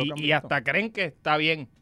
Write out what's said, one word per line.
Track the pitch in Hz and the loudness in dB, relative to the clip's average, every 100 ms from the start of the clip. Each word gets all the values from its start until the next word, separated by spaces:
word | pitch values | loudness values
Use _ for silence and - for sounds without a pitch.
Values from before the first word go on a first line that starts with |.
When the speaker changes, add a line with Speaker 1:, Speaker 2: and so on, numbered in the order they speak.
| 143 | -4
Speaker 1:
que | |
han | 151 | -2
Speaker 2:
y | |
Speaker 1:
visto. | 147 151 | 2 2
Speaker 2:
hasta | - 143 | 2 -2
creen | 127 160 220 | 0 0 0
que | 202 170 | -2 -4
está | - 156 151 | -4 0 2
bien | 156 156 127 _ | 2 0 -4 _